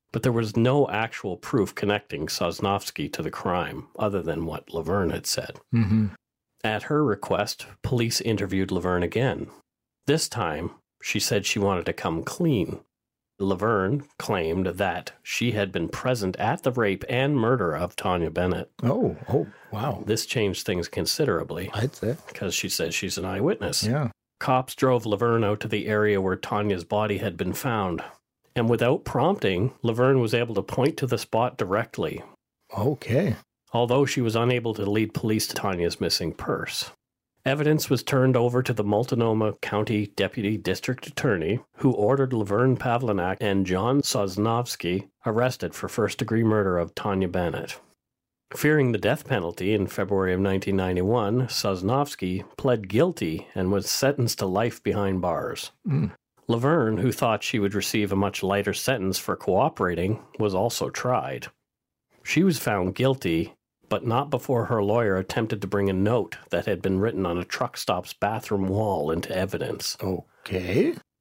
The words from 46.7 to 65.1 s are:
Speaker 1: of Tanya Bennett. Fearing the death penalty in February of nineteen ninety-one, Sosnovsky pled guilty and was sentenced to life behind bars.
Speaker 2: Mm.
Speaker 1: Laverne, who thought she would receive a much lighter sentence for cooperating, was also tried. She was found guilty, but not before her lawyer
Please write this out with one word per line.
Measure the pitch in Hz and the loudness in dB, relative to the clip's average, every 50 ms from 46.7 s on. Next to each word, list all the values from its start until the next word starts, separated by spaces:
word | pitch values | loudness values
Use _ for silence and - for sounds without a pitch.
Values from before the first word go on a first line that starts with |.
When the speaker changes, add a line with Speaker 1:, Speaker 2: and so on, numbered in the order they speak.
| 90 87 | 2 0
Speaker 1:
of | 85 87 - | 0 -2 -6
Tanya | - - 107 98 95 95 87 | -6 -4 -2 0 0 0 0
Bennett. | 90 90 87 85 78 - - - - - - _ _ _ _ _ _ _ _ _ _ _ _ _ - | 0 -2 -2 -2 -2 -4 -8 -10 -12 -16 -18 _ _ _ _ _ _ _ _ _ _ _ _ _ -8
Fearing | - - 147 156 151 135 123 113 | 0 2 4 4 4 4 2 2
the | 101 | 2
death | 101 104 135 - - | 2 0 0 0 -2
penalty | - 139 104 85 85 85 - 90 98 110 | -2 -2 -2 -2 -4 -4 -2 0 0 2
in | 104 95 90 | 2 0 0
February | - - 98 98 104 95 95 92 90 | -2 -4 -2 0 2 2 2 2 2
of | 92 | 2
nineteen | 98 98 95 95 - 101 98 | 2 2 0 0 0 0 0
ninety-one, | 95 92 92 92 90 90 98 117 123 107 98 110 127 127 117 | 0 0 0 0 0 2 2 2 2 2 2 0 0 0 -2
Sosnovsky | - - - 107 95 90 90 101 127 139 143 143 - - - 92 92 95 - - - | -4 -2 -2 -2 -2 0 0 0 2 2 0 -2 -4 -6 -4 -4 -4 -4 -6 -8 -12
pled | - - 135 123 113 101 90 | -4 0 0 0 0 -2 0
guilty | 101 113 160 185 165 - 104 82 80 - - - - | 2 2 2 2 2 -2 -4 -4 -4 -6 -8 -8 -6
and | 92 92 92 | -2 0 2
was | 101 98 - - | 2 0 0 -2
sentenced | - - - 135 143 - 120 113 - - | -2 2 2 2 2 2 0 0 0 -2
to | 110 | -2
life | 95 90 98 113 120 - - - | 0 0 2 0 0 -2 -2 -2
behind | 107 95 107 101 98 95 92 | -2 0 0 0 0 0 0
bars. | 87 87 82 - - - - - - - - _ _ | 0 0 -2 -2 -4 -6 -8 -8 -12 -14 -16 _ _
Speaker 2:
Mm. | 208 139 151 113 95 - - _ _ _ _ _ - | -2 0 0 0 -2 -4 -10 _ _ _ _ _ -2
Speaker 1:
Laverne, | 117 117 120 143 165 170 120 113 110 | 0 2 4 4 4 4 4 2 2
who | 92 104 127 - | 2 2 0 2
thought | - 139 117 110 104 - | 2 2 2 2 0 0
she | - - 117 | -2 0 0
would | 101 98 98 | 0 0 0
receive | 101 - - - 110 104 98 | -2 -2 0 0 0 0 2
a | 101 | 2
much | 98 101 98 - - - | 2 2 0 0 -2 -2
lighter | 92 98 104 98 101 95 | 0 0 2 0 0 -2
sentence | - - - 135 113 92 95 92 - | -2 -2 -2 -2 0 0 -2 -2 -2
for | - - 92 | -2 -4 -4
cooperating, | - - - 92 98 131 160 - - 98 90 87 82 87 95 110 - - - - - | -4 0 2 2 4 4 2 2 0 0 0 0 0 0 0 -2 -2 -6 -14 -6 -2
was | 107 104 95 | -2 0 2
also | 92 104 117 - - - 135 | 0 0 0 0 -2 -4 -4
tried. | - - - 127 127 - - 135 131 123 - - - _ _ _ _ _ _ _ _ _ _ _ _ _ _ | -6 -4 -2 0 0 0 -2 -4 -8 -10 -10 -14 -18 _ _ _ _ _ _ _ _ _ _ _ _ _ _
She | - - 151 185 | 0 2 4 4
was | 190 160 - | 4 4 2
found | - - 107 98 90 95 92 | 0 0 0 2 0 0 0
guilty, | - 127 131 131 131 - 87 85 165 - - - _ _ _ _ _ _ _ | 2 2 2 2 2 0 0 0 0 0 -2 -6 _ _ _ _ _ _ _
but | 107 101 - | -2 -2 0
not | 120 113 127 143 147 | 0 0 0 0 0
before | 131 120 - - 131 117 117 | -2 -4 0 0 0 0 2
her | - 123 110 101 | 2 2 2 2
lawyer | 101 107 120 117 104 | 4 4 2 4 2